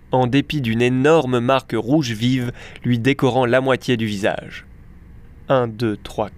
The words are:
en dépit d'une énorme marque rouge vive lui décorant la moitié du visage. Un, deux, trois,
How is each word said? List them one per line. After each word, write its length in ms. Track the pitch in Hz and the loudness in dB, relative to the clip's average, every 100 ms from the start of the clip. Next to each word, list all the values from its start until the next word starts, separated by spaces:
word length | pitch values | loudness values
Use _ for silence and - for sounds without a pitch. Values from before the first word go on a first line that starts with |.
| - | -2
en 140 | 131 127 | 0 2
dépit 340 | 135 139 147 | 0 0 -2
d'une 200 | 117 113 | -2 0
énorme 600 | 123 127 143 165 127 123 | 2 2 4 4 2 0
marque 340 | 123 135 - 113 | 2 0 0 -4
rouge 360 | 107 151 117 | 0 0 0
vive 400 | 107 120 131 120 - - - | -2 0 0 -2 -8 -16 -8
lui 140 | 120 120 | -2 0
décorant 480 | 120 139 135 120 123 | 2 2 2 2 2
la 140 | 127 | 2
moitié 360 | 135 127 - 123 | 2 0 0 -2
du 100 | 110 | -2
visage. 580 | 104 101 - - - - - - - - - - - - | -2 -2 -2 -8 -16 -18 -20 -20 -20 -20 -20 -20 -14 -2
Un, 180 | 135 120 | 0 0
deux, 300 | 107 117 101 | -2 -4 -4
trois, 340 | - - 101 | -8 -6 -6